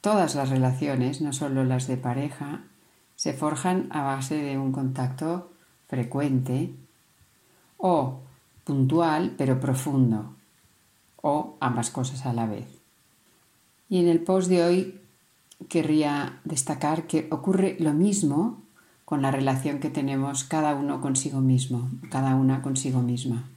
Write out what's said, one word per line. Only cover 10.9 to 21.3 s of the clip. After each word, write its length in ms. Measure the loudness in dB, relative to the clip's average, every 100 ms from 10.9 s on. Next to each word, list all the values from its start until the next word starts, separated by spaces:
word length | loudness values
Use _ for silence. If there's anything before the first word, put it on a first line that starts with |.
| _ _ _
o 340 | -2 -2 -4 -4
ambas 300 | -2 -2 -4
cosas 380 | -4 -6 -6 -6
a 80 |
la 100 | -4
vez. 220 | -4 -6 -12 -20 _ _ _ _ _ _ _ _ _ _ _
Y 120 | 4
en 80 | 4
el 120 | 4
post 300 | 4 2 4
de 120 | 4
hoy 380 | 4 2 0 -10 -20 _ _ _ _ -20 -4
querría 720 | 0 2 2 2 -2 -6 -10
destacar 600 | -6 -4 -4 -2 0 -2 -2
que 200 | -2 -2
ocurre 460 | -4 0 2 2 0
lo 120 | 0
mismo 680 | 4 2 4 2 2 0 -4 -20 _ _ _
con 180 | -6 0
la 80 | 0
relación 500 | 2 0 0 -2 -2
que 100 | -4
tenemos 540 | -2 -2 0 -2 -4
cada 300 | -2 0 0
uno 260 | 0 -2 -2
consigo 400 | -2 -2 -2